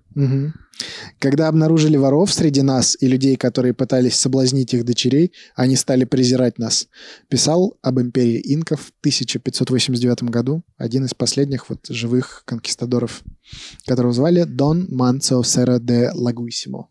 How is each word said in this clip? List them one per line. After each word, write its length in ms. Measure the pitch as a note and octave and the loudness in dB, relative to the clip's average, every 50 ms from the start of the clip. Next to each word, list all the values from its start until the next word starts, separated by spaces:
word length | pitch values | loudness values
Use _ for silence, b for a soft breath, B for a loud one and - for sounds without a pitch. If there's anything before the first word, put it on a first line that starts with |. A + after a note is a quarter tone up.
| _ _ - | _ _ -2
Мгм. 400 | C#3+ C#3 B2+ C3+ C3+ C#3 D3+ D#3 B B B B B B B B B B B B B | -2 0 0 0 0 -2 -4 -8 B B B B B B B B B B B B B
«Когда 280 | - C#3 C#3 D3 D#3+ | 0 0 2 2 2
обнаружили 480 | D#3 D#3 D#3+ D#3 D#3+ E3 D#3+ D3+ D#3 D#3 | 2 4 4 4 4 4 4 4 4 4
воров 380 | C#3 C#3 C3+ C#3 D3+ G3 G3+ - | 4 4 4 4 4 2 2 2
среди 280 | - E3+ D#3 C#3 C#3 C3+ | 0 0 2 2 2 2
нас 340 | C#3 C3 B2+ A#2 - - - | 2 2 2 0 0 0 0
и 80 | C#3 | 2
людей, 280 | B2+ C3 B2+ C3+ C#3 C3 | 2 2 4 2 2 2
которые 360 | - - B2 - C3 B2 B2 A2+ | 2 0 -2 0 2 0 0 0
пытались 420 | - C3 - C3+ B2+ B2+ B2 - | 0 -2 0 2 2 2 2 2
соблазнить 580 | - - C#3 C3 C3+ C3 B2 C3+ C3+ B2 - C3 | 0 -2 0 2 2 2 2 2 0 0 0 -2
их 100 | A#2+ A#2 | -2 0
дочерей, 480 | B2 A#2 - - B2 C3 D3 E3+ F3+ B B B B B | -2 -2 0 0 2 2 2 2 0 B B B B B
они 200 | - B2+ C3 C3 | 0 0 2 2
стали 260 | B2+ - - C3 B2+ C3 | 0 0 0 2 2 2
презирать 540 | A#2+ - C3 B2+ B2 B2+ B2 B2+ A#2+ - - | 2 2 2 2 2 2 2 2 0 0 -2
нас», 280 | A2+ A2+ - - - _ B B B B B B B B | -4 -4 -4 -4 -6 _ B B B B B B B B
писал 480 | - B2 - D3 D#3 F3+ F#3 G#3+ - _ | -2 0 0 2 2 2 2 0 -2 _
об 180 | - E3+ C3 B2+ | -4 -2 0 0
империи 400 | B2 B2 - C3 B2 A#2 A2+ A#2 - - C#3 | -2 0 0 2 2 2 0 0 -2 -2 -2
инков 280 | D#3 E3 - D#3 C#3+ | -2 -2 -4 -6 -6
в 100 | - - _ _ | -6 -16 _ _
тысяча 380 | - D3 - - C3 - - A2 | -4 -2 -2 -2 -4 -6 -6 -6
пятьсот 300 | - - - - C3 - | -6 -4 -2 -2 -2 0
восемьдесят 320 | B2+ B2 - - B2+ A#2 | 0 0 0 0 -2 0
девятом 260 | B2 B2 A#2+ - B2 A#2+ | 0 0 0 0 -2 -2
году 340 | A2+ A#2+ A#2+ C3 D3 E3 - _ _ | -2 -2 -2 -2 -4 -4 -6 _ _
один 280 | - C3 A#2 A#2+ C3 C3+ | -8 -8 -4 -2 -2 -2
из 80 | B2 - | -4 -4
последних 560 | - B2 B2 - C3+ C#3+ C#3 C3+ A#2+ - - | -4 -4 -2 0 0 -2 -2 -2 -8 -8 -10
вот 160 | - C3 - | -12 -12 -10
живых 540 | - B2+ A#2 A#2 A#2 A#2+ B2+ C3+ - - - - | -10 -8 -6 -4 -2 -2 -2 -2 -4 -12 -18 -12
конкистадоров, 760 | - A#2+ A#2 - - - - B2 A#2+ B2 A#2+ A#2+ A2+ - - - - - _ B B B B B B B B B | -10 -10 -8 -8 -8 -8 -6 -4 -2 0 0 -2 -2 -8 -12 -18 -20 -20 _ B B B B B B B B B
которого 260 | - B2+ B2 A#2+ B2 A#2+ | -4 -2 0 0 0 2
звали 300 | A#2+ C#3 E3+ F3+ F3 F3 | 2 2 2 4 2 2
Дон 440 | D3+ B2+ B2+ C#3 D3 D#3+ F3 F3+ - | 0 0 0 2 2 2 0 -2 -2
Манцио 520 | - B2+ B2 B2 B2+ C#3+ - - C3 B2 A#2 | -2 0 0 0 0 0 0 0 0 0 0
Серра 360 | - - B2 B2 B2 B2 A#2+ | 0 0 0 2 2 2 0
де 300 | A#2+ A#2+ A#2+ A#2+ A#2+ A#2+ - | 0 0 2 2 2 0 0
Лагуисимо. 720 | A#2+ B2 A#2+ A#2 A#2 A#2+ A#2 - - - C3 C3 - - _ | -4 -4 -4 -4 -6 -8 -10 -10 -10 -10 -10 -12 -14 -14 _